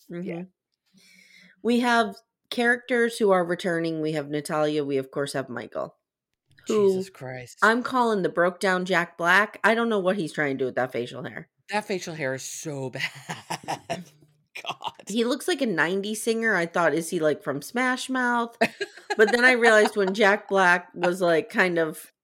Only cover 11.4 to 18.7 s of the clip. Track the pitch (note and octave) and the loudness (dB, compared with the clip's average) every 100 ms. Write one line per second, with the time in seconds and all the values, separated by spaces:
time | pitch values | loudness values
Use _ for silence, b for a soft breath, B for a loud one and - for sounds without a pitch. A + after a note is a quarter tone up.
11.4 | - _ _ G#3 G#3 F#3+ F3+ D#3+ C3+ C3 | -18 _ _ -6 -4 -6 -6 -6 -6 -6
12.4 | - - D#3+ C#3+ C3 B2+ - C#3+ C3+ D#3 | -8 -12 -10 -8 -8 -8 -10 -10 -14 -14
13.4 | - D#3+ - - - F3 F3 _ _ _ | -10 -12 -8 -10 -8 -10 -10 _ _ _
14.4 | _ - - - - - - G#3 A#3 C#4+ | _ -18 -14 -12 -12 -14 -8 -2 -2 -2
15.4 | - C4 C4 E3 D3+ G3 G3+ G#3+ - A3+ | -2 -2 -2 0 0 0 -4 -6 -4 -2
16.4 | A3+ F#3+ E3+ F3+ E3+ D3 E3 F3+ D#3 C#3+ | 0 0 0 0 2 0 -2 -2 0 -2
17.4 | - C#3 - A#3+ B3+ B3 - C4 B3 A#3+ | -4 -8 -6 -4 -2 -2 -4 -2 0 0
18.4 | A#3 - A3+ | -4 -2 -4